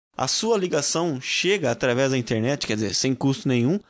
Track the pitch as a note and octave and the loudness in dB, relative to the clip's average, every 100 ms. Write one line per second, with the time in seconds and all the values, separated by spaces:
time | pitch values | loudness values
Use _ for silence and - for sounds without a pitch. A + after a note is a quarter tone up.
0 | _ - C3 - A3 A3 F3+ C#3+ C3+ E3 | _ -6 -2 0 0 0 2 0 0 0
1 | F3 C3 - - F3 G3+ C3+ A#2+ C3 B2 | -2 -4 -4 -2 0 0 0 0 0 2
2 | C3+ C3 A2+ A#2 A#2 C#3+ - G#2+ G#2 F2+ | 2 0 0 0 0 -2 -2 -2 -2 0
3 | C3 B2+ C#3 C3+ C#3 B2 A#2+ G3+ | 0 0 0 0 0 2 2 0